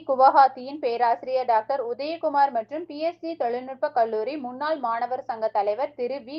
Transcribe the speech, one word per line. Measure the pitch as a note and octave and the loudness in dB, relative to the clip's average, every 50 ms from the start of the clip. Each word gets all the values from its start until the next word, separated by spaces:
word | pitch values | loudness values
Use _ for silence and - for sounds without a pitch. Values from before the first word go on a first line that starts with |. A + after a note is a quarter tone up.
| - | -2
குவஹாத்தியின் | - C4+ B3 C4 C4+ D4 D4+ C4+ C4+ - - B3 C4+ C#4+ D#4 | -2 4 6 8 8 10 8 6 6 4 0 -8 -10 -8 -4
பேராசிரியர் | D4 B3 A#3 A3+ A#3+ A#3 A#3 A#3 - B3 C4 B3+ B3+ A#3 | -2 -2 0 2 2 2 2 0 -2 -2 -2 0 2 2
டாக்டர் | A#3 A3 A3 - C4+ C#4 | 2 2 2 0 -2 -2
உதயகுமார் | A#3 A#3 A#3+ A3+ C#4 D4+ E4 E4 - D#4 C#4+ C#4+ C#4 C#4 | -2 -4 -4 -4 -4 -6 -4 -4 -4 0 2 2 2 2
மற்றும் | B3+ A#3 A3 - C#4 D#4+ F4 | 2 -2 -4 -4 -6 -8 -8
பி | - D4 D4 | -8 -6 -4
எஸ் | D#4 E4 E4+ - | -4 -4 -4 -4
ஜி | - E4 E4 | -6 -8 -4
தொழில்நுட்ப | D#4+ C4+ A#3 A#3+ B3 B3+ C4 C4+ B3+ D4+ D4 | -2 -2 -2 -2 -4 -6 -8 -6 -4 -4 -2
கல்லூரி | D4 B3+ A3+ A3+ A3 G#3+ A3 B3 D4 D#4 | 2 2 0 2 0 -2 -2 -4 -4 -6
முன்னாள் | B3 B3 B3 B3+ C#4+ D4+ D#4+ D4+ | -8 -8 -6 -4 -4 -2 -2 -2
மாணவர் | B3 A3+ A3+ A#3 A#3+ A#3+ B3+ C4 C4 | -2 -4 -2 -2 -2 -4 -4 -6 -6
சங்க | - B3 A3 A3 A3 | -8 -6 -4 -4 -2
தலைவர் | - G#3+ G3+ G#3 G#3 A3+ C#4 D4 - | 0 0 0 0 0 -2 -4 -4 -4
திரு | - B3 A#3+ C4 C#4 | -6 -6 -4 -4 -6
வி | A3+ A3+ C#4+ | -8 -10 -12